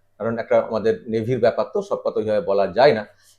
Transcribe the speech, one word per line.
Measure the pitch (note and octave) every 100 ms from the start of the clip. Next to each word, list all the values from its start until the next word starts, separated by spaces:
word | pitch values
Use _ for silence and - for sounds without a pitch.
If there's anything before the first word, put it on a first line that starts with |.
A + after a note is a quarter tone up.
| _ -
কারণ | A2 A#2
একটা | A2 A#2
আমাদের | A2 A2 A2 - A2
নেভির | A2 A2 B2
ব্যাপার | A2+ - G#2+
তো, | G#3
সব | - A#2+
কথা | A2+ A2+
ওইভাবে | G#2+ G#2+
বলা | F#2+ G2 F#2+
যায় | F#2+ C#3+
না। | A2 G#2 _ _